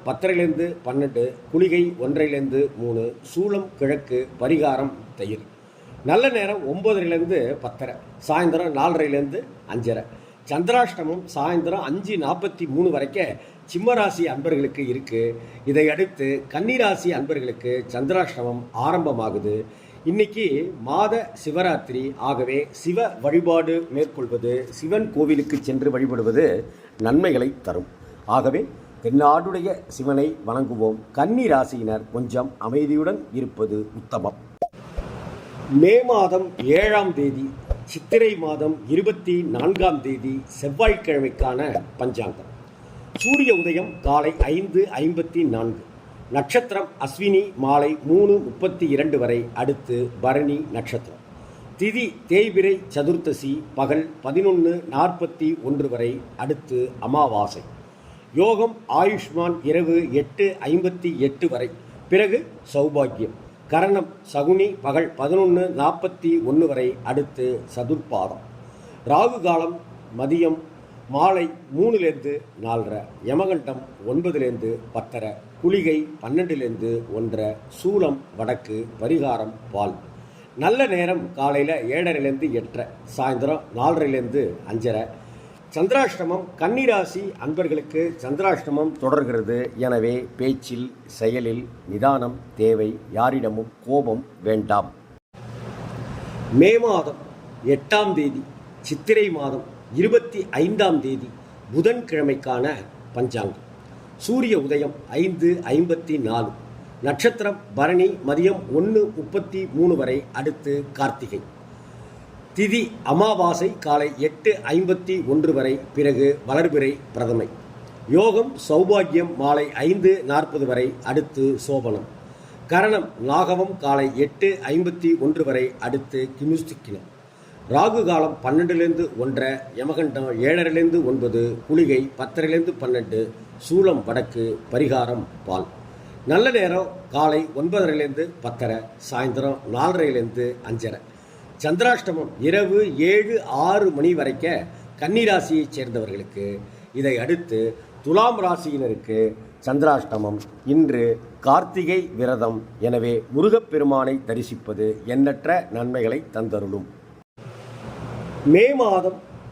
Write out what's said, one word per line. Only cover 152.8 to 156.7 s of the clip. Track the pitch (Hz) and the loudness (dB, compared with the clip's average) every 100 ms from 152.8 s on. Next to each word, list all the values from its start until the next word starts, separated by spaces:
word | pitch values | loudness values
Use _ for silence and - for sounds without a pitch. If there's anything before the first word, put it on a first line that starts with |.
| 113 | 0
எனவே | 120 120 113 110 | 0 0 -2 -2
முருகப்பெருமானை | 131 208 226 - 151 143 135 131 135 123 | 2 4 4 2 0 2 2 2 -2 -4
தரிசிப்பது | 117 113 113 - 101 107 107 113 | -6 -6 -10 -8 -2 -2 -2 -2
எண்ணற்ற | 127 139 139 151 180 170 117 | 2 2 2 0 0 0 -6
நன்மைகளை | 120 127 113 139 160 | -4 0 0 -2 -6
தந்தருளும். | 110 110 104 98 | -6 -4 -4 -4